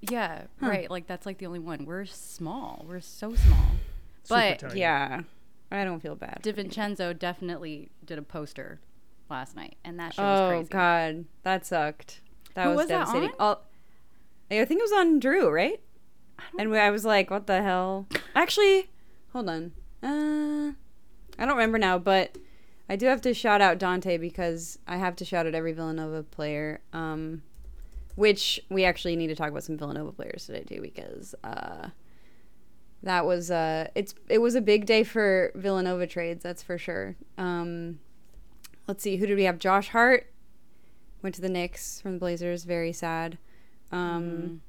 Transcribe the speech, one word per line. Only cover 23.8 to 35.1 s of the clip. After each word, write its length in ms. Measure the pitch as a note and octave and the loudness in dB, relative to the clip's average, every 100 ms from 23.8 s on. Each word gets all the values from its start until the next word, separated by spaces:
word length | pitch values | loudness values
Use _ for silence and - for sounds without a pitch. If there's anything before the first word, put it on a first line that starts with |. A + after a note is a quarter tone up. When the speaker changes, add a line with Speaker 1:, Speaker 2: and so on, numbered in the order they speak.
| F#3 F3+ F#3 F3 | 2 0 0 0
Speaker 2:
because 600 | E3 - F3 E3 E3 - - | -2 -2 -2 -2 -6 -12 -6
I 100 | F3+ | -2
have 180 | F#3 F3 | -2 -2
to 80 | |
shout 220 | F3+ F3+ E3 | -2 0 2
out 80 | |
every 180 | D#3+ E3 | 0 -2
Villanova 520 | D#3+ D#3+ D#3+ D#3+ D#3 | -2 -4 -2 -4 -4
player, 560 | D3+ - D3+ D3 D3+ D3+ - | -8 -6 -4 -2 -4 -6 -8
um, 500 | E3 D#3+ D#3 D#3 D#3+ D3 - - - - - - - | -6 -4 -4 -6 -8 -12 -14 -14 -12 -12 -12 -10 4
which 440 | G#3 G3+ - - - | 6 6 2 -2 -2
we 160 | F#3+ | 4
actually 300 | F#3 F3 F3+ | 4 4 0
need 140 | E3+ E3 | 0 0
to 80 | D3+ | -2
talk 120 | D3+ | -4
about 120 | C#3+ | -4
some 140 | - D#3 | -6 -6
Villanova 320 | D3 D3 D3+ | -6 -6 -8
players 340 | - - - - | -8 -10 -10 -8
today, 180 | - | -10
too, 180 | - - | -8 -10
because, 540 | - - - - F#3+ - | -10 -12 -12 -12 -14 -12
uh, 440 | - - - D#2+ - - - - - - - - - - - - | -10 -8 -8 -10 -14 -14 -18 -18 -18 -18 -18 -16 -16 -18 -18 -12
that 200 | F#3+ F3+ E3 | 0 2 4
was, 240 | F3+ E3+ | 2 2
uh, 360 | E3+ D#3+ D#3+ D#3+ | 0 2 0 -2
it's, 200 | - G3+ - - | -2 -4 -6 2
it 100 | A3 | 4
was 160 | A#3 B3 | 6 4
a 40 | |
big 260 | G#3+ G#3 G#3 | 6 4 6
day 180 | A3 | 4
for 480 | A3 | 4